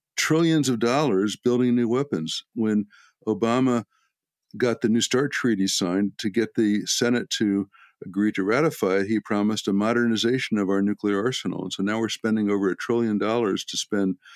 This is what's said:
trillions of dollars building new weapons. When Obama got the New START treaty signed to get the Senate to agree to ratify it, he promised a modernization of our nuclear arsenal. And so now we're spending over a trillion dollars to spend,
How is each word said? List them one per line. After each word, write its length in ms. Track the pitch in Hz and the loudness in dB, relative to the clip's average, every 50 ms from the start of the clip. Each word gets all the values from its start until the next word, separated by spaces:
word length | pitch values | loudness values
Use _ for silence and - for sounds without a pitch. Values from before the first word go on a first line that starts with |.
| _ _ _ | _ _ _
trillions 540 | - - - 160 160 170 160 160 156 139 135 | -2 0 2 2 4 4 4 4 2 2 2
of 100 | 123 110 | 0 0
dollars 560 | 117 117 127 143 160 135 98 92 104 104 98 | 2 2 2 2 2 2 2 2 2 0 -2
building 400 | - - 123 123 123 127 123 120 | 0 0 2 4 4 4 4 4
new 140 | 120 120 110 | 2 2 2
weapons. 560 | 120 131 143 - 127 80 80 80 - - - _ - | 2 0 0 -2 -4 -4 -4 -4 -8 -8 -10 _ -4
When 320 | 120 110 107 107 104 101 - - - - _ _ _ - | -2 0 2 2 0 0 -2 -8 -20 -20 _ _ _ -4
Obama 560 | 110 107 98 113 113 120 131 131 131 123 117 110 _ _ _ _ _ _ _ _ _ _ _ _ _ - | -4 -2 0 0 0 2 2 2 2 2 0 -2 _ _ _ _ _ _ _ _ _ _ _ _ _ -6
got 240 | 104 127 120 113 - | -2 0 0 0 0
the 80 | - | 2
New 140 | 107 113 117 | 2 2 2
START 320 | 117 - - 127 147 143 - | 2 0 0 0 0 -2 -2
treaty 340 | - - 120 110 95 98 | -2 0 0 0 0 0
signed 460 | 95 - - 98 87 90 98 104 98 - - | -2 -2 -2 0 0 0 0 0 -2 -2 -4
to 100 | - 104 | -6 -2
get 260 | 95 - 110 - - | -2 -2 -2 0 0
the 300 | 117 110 104 104 101 85 | 0 2 2 2 0 -2
Senate 440 | - - - 120 120 123 120 - - | -2 -2 0 0 0 0 -2 -2 -4
to 360 | - - 113 101 98 101 98 - _ - - - _ - - | -4 -2 0 0 0 -2 -4 -6 _ -20 -20 -20 _ -18 -16
agree 260 | 98 87 101 104 107 | -8 -4 -2 -2 0
to 120 | 104 101 95 | 0 -2 0
ratify 560 | 101 113 139 160 156 - - 107 92 95 98 | 0 0 2 0 0 -2 -2 0 0 2 0
it, 80 | 98 | 0
he 120 | 101 113 104 | 0 -2 -2
promised 480 | - - 107 104 104 107 107 101 - | -2 -2 -2 0 0 0 -2 -2 -2
a 60 | 107 98 | 0 0
modernization 840 | 101 104 113 117 120 120 117 113 101 - 117 131 131 - - 113 | 2 2 0 0 0 0 0 0 0 0 0 0 -2 -2 -2 -2
of 120 | 104 98 92 | -2 0 0
our 120 | 98 98 | 0 2
nuclear 400 | 101 101 101 - - 101 101 98 | 2 0 0 -2 -2 -2 0 0
arsenal. 420 | 107 127 123 - - 92 87 87 92 | -2 -2 -4 -4 -6 -6 -6 -6 -8
And 100 | 92 - | -8 -6
so 100 | - 98 | -4 -2
now 160 | 101 107 113 | -2 -2 -2
we're 80 | 113 | -2
spending 420 | 107 - - - 110 110 110 104 101 | -4 -4 -4 -2 0 0 0 0 0
over 200 | 104 101 101 92 | 0 0 0 0
a 80 | 87 | -2
trillion 400 | - - - 117 117 117 110 104 | -2 -2 -2 0 0 2 0 0
dollars 480 | 98 104 107 113 120 117 98 95 - - | 0 0 0 0 0 0 0 0 -2 -4
to 100 | - - | -6 -8
spend, 400 | - - - 113 101 98 95 92 - - - - | -8 -6 -2 -2 0 0 0 -2 -4 -10 -20 -20